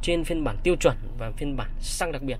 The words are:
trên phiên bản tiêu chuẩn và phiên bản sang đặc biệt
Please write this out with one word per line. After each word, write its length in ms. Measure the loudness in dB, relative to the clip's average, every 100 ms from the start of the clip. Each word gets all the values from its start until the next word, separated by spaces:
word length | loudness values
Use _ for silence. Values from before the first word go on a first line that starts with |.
trên 220 | 2 0
phiên 200 | 2 0
bản 140 | 0 0
tiêu 120 | 2 6
chuẩn 200 | 4 4 -4 -4
và 140 | -6
phiên 240 | -4 -4 -2
bản 120 | -2 -2
sang 320 | -4 -2 -2
đặc 100 | -2
biệt 160 | -4 -4